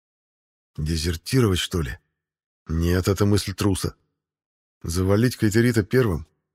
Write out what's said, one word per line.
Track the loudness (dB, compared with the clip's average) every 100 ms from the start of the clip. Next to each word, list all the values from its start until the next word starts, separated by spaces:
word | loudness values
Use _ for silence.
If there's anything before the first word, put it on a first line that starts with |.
| _ _ _ _ _ _ _ -8
Дезертировать, | -4 -4 -4 -6 -2 2 2 2
что | -2 -4
ли? | -4 -8 _ _ _ _ _ _ -8
Нет, | -4 0 0 0
это | 0 2
мысль | 2 -2
труса. | -2 -2 0 -4 -10 _ _ _ _ _ _ _ _
Завалить | -6 -2 2 2 2 0
Кайтерита | 0 2 2 2
первым? | 0 0 0 -2 -8 _ _